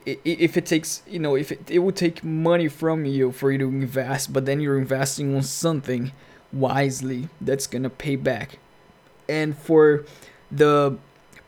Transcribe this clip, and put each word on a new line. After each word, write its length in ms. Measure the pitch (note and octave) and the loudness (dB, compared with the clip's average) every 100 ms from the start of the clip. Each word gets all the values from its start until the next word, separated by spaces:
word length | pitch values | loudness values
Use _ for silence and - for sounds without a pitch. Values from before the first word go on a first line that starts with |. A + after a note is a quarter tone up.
| - | -8
i-, 120 | C#3 | -6
if 320 | D#3 E3+ E3 F3+ | -4 0 2 0
it 100 | - | 0
takes, 360 | D#3+ D#3+ - - | -2 -2 -10 -10
you 120 | F3+ | -6
know, 160 | D3+ | 0
if 160 | C#3 D3 | 0 -2
it, 200 | C3+ - | -10 0
it 80 | F3 | 2
would 180 | F#3+ F#3+ | 2 2
take 260 | F3 E3+ | -2 -2
money 460 | D#3+ D#3+ E3 F3 D#3 | -6 0 2 2 2
from 380 | - D#3+ D#3+ C#3+ | -2 -2 0 0
you 260 | C#3 B2+ | 0 0
for 180 | B2+ C#3 | 0 0
you 80 | C3+ | 0
to 100 | C3+ | 0
invest, 640 | C3+ B2+ C3 B2 C3+ - | -2 -2 -4 -4 -4 -2
but 120 | C3+ | -2
then 160 | C3 C#3+ | 0 0
you're 180 | D3 C#3 | 0 0
investing 560 | C3 C3+ C#3 - C#3+ | 0 0 -2 -2 -2
on 80 | C#3 | -2
something 720 | C3+ - E3+ D3+ B2+ B2 B2+ - - - - | -2 -2 -2 -2 -2 -4 -4 -8 -20 -20 -10
wisely 760 | C3+ C3 C3+ C#3 B2+ C3 B2 D#3 - | -2 0 2 0 -2 -6 -6 -8 -8
that's 260 | - C#3 - | -2 -2 -2
gonna 240 | B2 C3 | -6 -6
pay 260 | - D3 C#3 | -6 -4 -2
back. 420 | C3+ A2+ C3 - _ _ _ _ _ _ - | -2 -4 -8 -16 _ _ _ _ _ _ -4
And 280 | D#3 D#3 D3 | -2 -2 -4
for 480 | - D#3+ D3+ C#3+ - - - - - | 4 6 8 6 0 -20 -20 -20 -4
the 460 | C#3+ D3 D3 C#3+ C3+ - _ _ - | 4 6 6 4 0 -12 _ _ -20